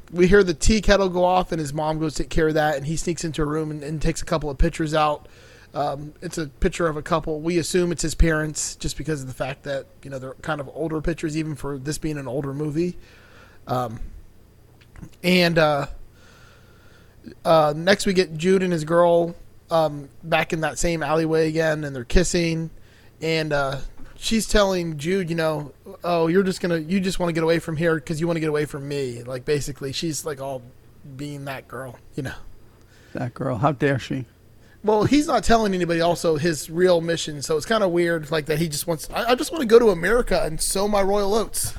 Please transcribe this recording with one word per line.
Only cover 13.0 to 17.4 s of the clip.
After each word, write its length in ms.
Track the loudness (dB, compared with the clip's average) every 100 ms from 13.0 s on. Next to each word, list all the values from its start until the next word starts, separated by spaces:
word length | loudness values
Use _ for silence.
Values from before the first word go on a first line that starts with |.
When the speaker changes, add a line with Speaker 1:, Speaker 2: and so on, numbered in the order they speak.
| -16 -20 -20 -20 -20 -18 -6
Speaker 1:
Um, 340 | -4 -4 -8 -10 -12 -20 -20 -20 -20 -20 -20 -20 -20 -20 -4
and, 340 | 2 4 4 4
uh, 300 | 2 2 -2 -10 -16 -20 -20 -20 -20 -20 -20 -20 -20 -20 -20 -20 -20 -6